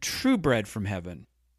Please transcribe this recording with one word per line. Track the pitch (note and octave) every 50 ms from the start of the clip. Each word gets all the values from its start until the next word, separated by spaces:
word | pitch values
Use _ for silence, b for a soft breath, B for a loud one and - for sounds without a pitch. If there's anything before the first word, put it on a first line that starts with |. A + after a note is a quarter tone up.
true | - - - - - C4 C4+
bread | G#3+ D#3 D3 B2 A2+ G#2
from | - - A2 G2+
heaven. | G2 G#2 F#2 E2+ F2+ E2+ C2+ - - _ _ _ _ _